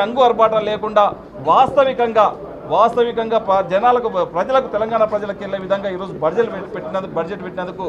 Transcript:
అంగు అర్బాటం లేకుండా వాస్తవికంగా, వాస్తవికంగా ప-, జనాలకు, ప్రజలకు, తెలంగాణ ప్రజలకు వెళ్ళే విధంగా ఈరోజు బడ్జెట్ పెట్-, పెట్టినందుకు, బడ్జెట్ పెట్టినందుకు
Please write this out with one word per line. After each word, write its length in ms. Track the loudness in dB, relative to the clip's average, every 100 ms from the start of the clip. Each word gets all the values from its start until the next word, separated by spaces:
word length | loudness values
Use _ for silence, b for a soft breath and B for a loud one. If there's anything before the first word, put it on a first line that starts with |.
అంగు 180 | 0 4 4
అర్బాటం 380 | 4 2 2 -2
లేకుండా 340 | -4 0 2 2 0 -14 -6 2
వాస్తవికంగా, 760 | 4 4 4 2 2 2 4 2 0 -12 -14 -2
వాస్తవికంగా 640 | 2 4 4 0 0 -2 -2 2
ప-, 140 | 0 2
జనాలకు, 360 | 2 4 2 0 -2 -2 -2
ప్రజలకు, 320 | 0 0 0
తెలంగాణ 300 | -2 -2 0 0
ప్రజలకు 260 | 0 -6 -8
వెళ్ళే 140 | -6 -6
విధంగా 240 | -2 -2 -2 -6
ఈరోజు 160 | -8 -4
బడ్జెట్ 280 | -2 0 -2
పెట్-, 160 | -4 -10
పెట్టినందుకు, 400 | -10 -6 -6 -6 -6
బడ్జెట్ 260 | -6 -8 -10
పెట్టినందుకు 400 | -8 -10 -8